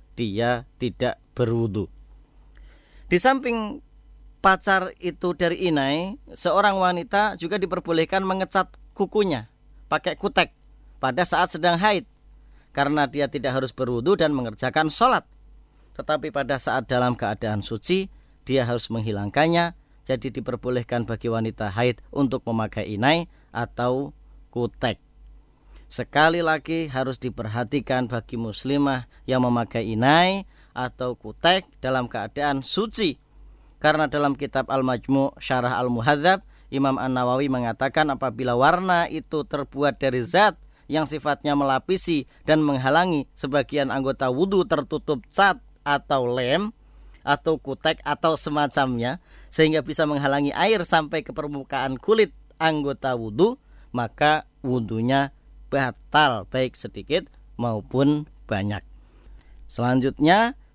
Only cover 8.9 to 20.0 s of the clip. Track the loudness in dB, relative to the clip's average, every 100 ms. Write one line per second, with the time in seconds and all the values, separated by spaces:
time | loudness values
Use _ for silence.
8.9 | -4 -2 2 2 0 -6 _ _ -20 -6
9.9 | -4 -4 -4 -2 0 0 -2 _ -20 -20
10.9 | -6 -2 0 0 0 0 0 0 2 2
11.9 | 2 -2 _ -20 -20 -20 -20 _ -2 0
12.9 | 2 0 0 -4 -2 -2 -2 -2 -2 -2
13.9 | 0 2 4 2 0 -4 -6 -2 0 0
14.9 | 2 2 2 -2 -16 -20 -20 -20 _ _
15.9 | -10 -4 -4 -2 -4 -2 -2 -2 -2 0
16.9 | 0 0 0 -2 -2 -2 -4 -4 -6 -2
17.9 | -2 -2 -10 -20 _ -2 0 0 -2 -4
18.9 | -6 -4 -4 -2 2 2 2 0 -4 _
19.9 | _